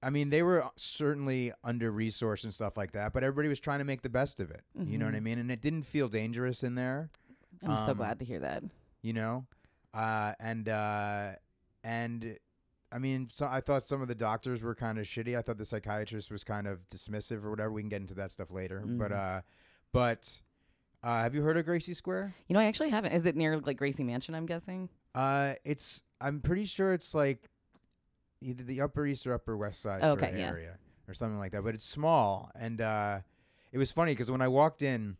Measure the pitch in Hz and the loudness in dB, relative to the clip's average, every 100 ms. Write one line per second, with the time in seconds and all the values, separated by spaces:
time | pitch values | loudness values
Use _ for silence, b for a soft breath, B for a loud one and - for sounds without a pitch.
0 | 131 143 143 151 175 180 127 - - - | 0 2 4 6 6 6 2 -4 -8 0
1 | 151 147 139 131 120 - 117 120 113 104 | 0 2 0 0 0 -4 -4 0 0 2
2 | 113 104 113 104 110 98 107 101 98 104 | 0 0 0 0 -4 -4 -4 -2 -6 -2
3 | 107 127 131 139 151 143 - 143 139 131 | -2 0 0 2 0 0 -2 -2 -2 -4
4 | 127 123 143 - 90 76 - - 175 - | 0 0 0 0 -8 -8 -14 -8 -4 0
5 | 139 107 110 117 120 123 139 160 139 151 | 0 0 0 -2 -2 -2 -2 -2 -2 0
6 | 131 107 110 117 127 123 127 123 127 135 | 2 2 0 0 -2 0 -2 0 -2 -2
7 | 156 - B B B 180 - 107 107 104 | -6 -12 B B B -10 -2 0 2 0
8 | 110 117 120 101 67 67 - - _ _ | 0 -4 -6 -4 -4 -4 -8 -14 _ _
9 | 113 113 110 120 131 b b b b 110 | -4 -2 -2 -4 -8 b b b b -4
10 | 110 110 107 107 113 113 110 107 107 104 | 0 2 0 -2 -4 -4 0 0 0 0
11 | 104 104 101 95 _ _ _ _ 117 117 | -2 -2 -4 -8 _ _ _ _ -6 -2
12 | 117 117 113 107 _ _ _ _ _ 120 | -2 -4 -8 -12 _ _ _ _ _ -4
13 | 135 131 123 - 143 131 131 139 - 139 | -2 -2 -4 -2 0 0 2 0 2 -4
14 | 127 117 113 113 131 123 113 113 117 110 | -2 -2 0 0 -2 -4 -2 -2 -2 -2
15 | 104 - 117 120 113 110 107 110 107 107 | -4 -4 -2 -2 -2 -4 -4 -4 -2 -2
16 | 107 110 101 104 - 104 101 95 87 95 | -2 -6 -8 -10 -6 -4 -4 -6 -10 -14
17 | - 107 101 113 104 107 110 107 107 101 | -8 -8 -4 -6 -4 -4 -4 -4 -4 -4
18 | 95 92 95 - 95 92 92 95 104 120 | -6 -8 -8 -8 -8 -6 -6 -6 -4 -2
19 | 104 101 98 92 - b b b _ 127 | 0 0 -2 -4 -6 b b b _ 4
20 | 123 117 - - _ _ _ _ _ _ | 4 2 -4 -16 _ _ _ _ _ _
21 | 120 117 117 139 151 160 160 170 160 175 | -2 2 2 2 4 2 2 0 0 -8
22 | - 185 196 185 - 185 214 220 311 214 | -4 -2 -4 -8 4 6 6 4 2 2
23 | 196 170 170 147 160 156 143 131 143 139 | 4 4 4 4 4 4 2 2 2 2
24 | 127 120 - 160 160 170 - 185 180 _ | 0 0 -4 -6 -4 -4 -4 -8 -8 _
25 | _ - 135 139 139 135 - 147 - - | _ 0 2 4 2 0 -4 -4 -4 -8
26 | _ _ 135 147 135 180 208 - 190 180 | _ _ -4 0 0 0 0 0 2 2
27 | - 156 143 131 - _ _ _ _ _ | 0 2 4 2 -6 _ _ _ _ _
28 | _ _ _ _ 131 123 123 131 143 143 | _ _ _ _ -8 -8 -6 -2 -2 0
29 | 147 139 - 120 - 110 104 98 107 98 | 0 0 0 -2 -2 -2 -2 -4 -4 4
30 | 143 139 - 90 90 85 82 92 - b | 4 6 2 0 -4 -4 -8 -14 -20 b
31 | - 95 117 104 98 104 101 110 - - | -16 -6 -4 -2 -4 -4 -4 -4 -6 -2
32 | 151 160 107 98 - - 113 113 110 107 | 4 6 4 2 -4 -8 -6 -2 0 2
33 | 104 101 92 b b b b 127 135 - | 0 -2 -6 b b b b 0 0 2
34 | 170 131 120 127 131 131 156 156 143 123 | 2 2 0 2 4 6 6 4 0 0
35 | 107 95 | -2 -8